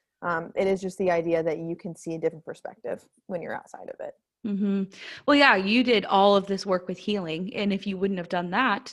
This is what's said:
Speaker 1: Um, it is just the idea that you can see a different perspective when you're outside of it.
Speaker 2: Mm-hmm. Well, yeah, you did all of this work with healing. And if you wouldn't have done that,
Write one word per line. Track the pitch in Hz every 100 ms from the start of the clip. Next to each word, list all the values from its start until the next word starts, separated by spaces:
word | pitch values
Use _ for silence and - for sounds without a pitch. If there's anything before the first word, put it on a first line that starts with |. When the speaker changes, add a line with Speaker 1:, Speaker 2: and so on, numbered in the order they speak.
| _ _
Speaker 1:
Um, | 175 170 165 -
it | 196
is | 190
just | 190 -
the | 185
idea | 170 165 165
that | 165 156
you | 165 170
can | 175
see | 160 -
a | 165
different | 160 165
perspective | - - - - - - - _ -
when | 180
you're | 160
outside | - - - -
of | -
it. | - - _ _ 220
Speaker 2:
Mm-hmm. | 202 202 196 196 - - - -
Well, | 285
yeah, | 277
you | 208 196 233
did | 247 226 -
all | 196 202
of | 202 190
this | 190 202
work | 185 180
with | 185
healing. | - 208 170 160 185
And | - 202
if | 196 202
you | 190
wouldn't | 196 190
have | 175
done | 180 175
that, | 190 254 208 -